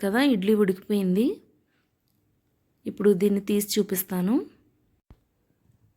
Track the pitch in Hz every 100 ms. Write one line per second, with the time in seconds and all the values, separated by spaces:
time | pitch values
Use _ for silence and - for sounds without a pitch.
0 | 196 226 285 220 190 214 202 190 - 208
1 | 190 185 262 427 - _ _ _ _ _
2 | _ _ _ _ _ _ _ _ - -
3 | 208 185 202 202 202 208 202 214 190 185
4 | - 180 180 269 427 - _ _ _ _
5 | _ - _ _ _ _ _ _ _